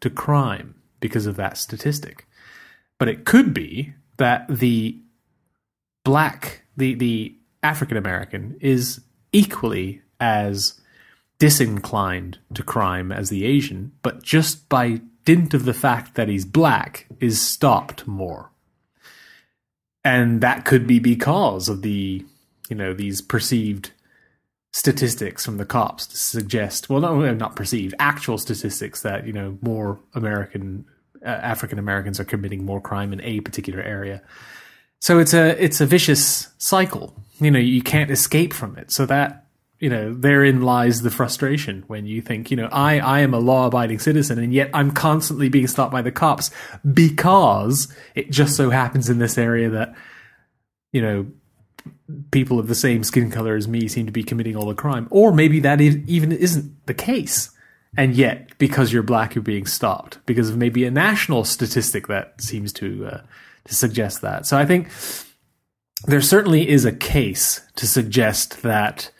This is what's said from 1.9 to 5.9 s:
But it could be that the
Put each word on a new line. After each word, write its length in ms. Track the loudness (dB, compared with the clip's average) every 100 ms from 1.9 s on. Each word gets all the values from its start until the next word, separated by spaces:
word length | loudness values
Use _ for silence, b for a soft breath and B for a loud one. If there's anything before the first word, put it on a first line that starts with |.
| -6 -8 -18 _ B B B B B B -4
But 80 | -2
it 180 | -2 4
could 280 | 6 6
be 400 | 0 -6 -8 -10 -14 _ 0
that 280 | 2 0 -2
the 520 | 0 0 2 -2 -6 _ _ _ _ _ _ _ _ _